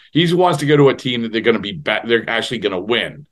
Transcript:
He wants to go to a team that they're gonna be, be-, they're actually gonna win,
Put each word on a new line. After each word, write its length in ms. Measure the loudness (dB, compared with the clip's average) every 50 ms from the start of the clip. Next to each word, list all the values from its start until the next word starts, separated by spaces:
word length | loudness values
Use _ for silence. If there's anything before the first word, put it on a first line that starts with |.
| -12 _
He 180 | 0 0 2 2 2
wants 240 | 2 2 2 2 0
to 80 | 2
go 100 | 2 4
to 140 | 6 6 4
a 40 | 4
team 280 | 2 -2 -4 -4 -4
that 100 | -4 -4
they're 80 | -2 0
gonna 200 | 2 2 2 0
be, 120 | 0 -6
be-, 260 | -10 -8 -4 -4 -4 -2 -2
they're 240 | 0 0 0 0 -2
actually 300 | -4 -4 -4 -4 -6 -4
gonna 200 | -4 -4 -4 -4
win, 480 | -4 -2 -2 -2 -2 -4 -8 -14 -20 _